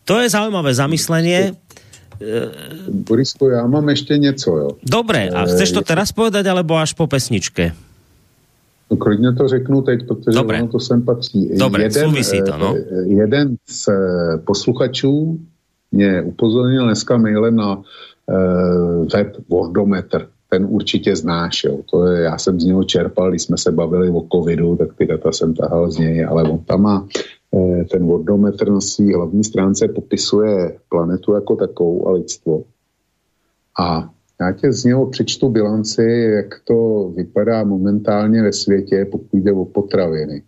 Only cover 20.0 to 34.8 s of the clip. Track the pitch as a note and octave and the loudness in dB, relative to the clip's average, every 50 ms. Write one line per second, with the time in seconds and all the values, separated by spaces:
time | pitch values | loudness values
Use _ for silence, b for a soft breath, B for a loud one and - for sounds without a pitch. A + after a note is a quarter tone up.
20 | F2 - - E2 - - _ _ _ _ F#2+ F#2 G2 F#2+ A2 G2+ - - - F2+ | -4 -4 -6 -6 -6 -8 _ _ _ _ 0 0 0 0 0 -2 -2 -2 -4 -2
21 | - G#2+ F#2+ E2 D#2+ F2 E2+ E2+ F2 F2 - - - - C#2+ - - - - F2 | 0 0 -2 0 -2 -2 -2 -2 -4 -4 -4 -2 -2 -2 -4 -4 -6 -2 0 2
22 | F2 F2+ F2+ E2+ E2 D#2+ D#2+ E2 - F#2+ F#2 F2 E2 F2+ F#2 F#2+ F2+ - - F2+ | 2 2 2 2 0 -2 -2 -2 -2 -2 0 2 2 2 2 2 0 0 0 -2
23 | E2 - - - F#2 F#2 F2 E2 - - E2+ E2 - F2+ E2 D#2+ E2+ D#2 F2 F2+ | -2 0 -2 0 0 0 0 -2 -2 -4 -4 0 0 0 0 0 0 0 0 2
24 | F#2 F2+ E2+ E2 D#2+ - - F2+ E2 E2+ E2+ D#2+ E2+ E2+ E2+ E2+ E2 - - _ | 2 2 0 -2 -2 0 0 0 2 0 0 2 2 0 2 0 -2 -4 0 _
25 | G2 D#2+ D#2+ D#2+ - - - - E2+ E2 D#2+ - E2 D#2+ E2 E2 E2+ E2+ D#2 D#2+ | -2 -2 -2 -2 -2 -2 -2 0 -2 -2 0 -2 -2 0 0 0 0 0 0 0
26 | D#2+ D#2+ E2 E2 D#2+ D#2 D#2+ E2 D#2+ D2+ - D#2+ - - E2+ F2+ G2+ G#2 G2+ F#2+ | 0 0 0 0 0 0 0 2 2 0 0 -4 -2 -2 2 2 4 2 2 0
27 | G2 G2+ B B B B B B _ _ - G2 F#2 F2+ F2+ F2 F2 - - F#2 | -2 -6 B B B B B B _ _ 0 0 2 2 0 0 -2 0 0 0
28 | E2+ E2 E2+ E2 D#2+ F2 G2+ G2+ G#2 G2+ G2 - - G2+ G2+ G2 G2 - - - | 2 2 2 0 2 0 2 4 2 2 2 0 0 2 2 0 0 -2 0 2
29 | G#2 G2+ F2+ F2 F2 E2 F2+ G#2 A2 G#2+ - F#2+ F#2+ G2 G2+ - A2+ G#2+ - - | 2 2 2 2 -2 0 0 0 0 0 0 0 0 2 2 2 0 0 0 -6
30 | - - - G2+ - - - G2+ G#2+ G#2+ G#2 F#2 F2+ E2 - - _ _ - E2+ | -4 -4 -4 -4 -2 0 2 2 2 2 2 0 0 -2 -4 -10 _ _ -2 0
31 | E2+ E2+ F2+ F#2 - - G#2 G2+ - - A2 - G2 F2+ - - F2 E2+ E2+ F2+ | 0 0 -2 -2 0 0 0 0 2 -2 0 0 0 -4 -2 -2 0 0 0 0
32 | - - F#2 F2 D#2+ - - - _ E2 D#2 D2+ - _ _ _ _ _ _ _ | 0 0 0 0 -2 -4 -12 -8 _ -2 -2 -2 -4 _ _ _ _ _ _ _
33 | _ _ _ _ _ _ _ _ _ _ _ _ _ _ _ - F2 F2 E2 E2 | _ _ _ _ _ _ _ _ _ _ _ _ _ _ _ -6 -4 -2 -2 -4
34 | D#2+ - _ _ _ _ _ _ F2+ F#2 F#2+ - - C#3+ B2 - | -6 -10 _ _ _ _ _ _ -4 -4 -4 0 0 0 0 2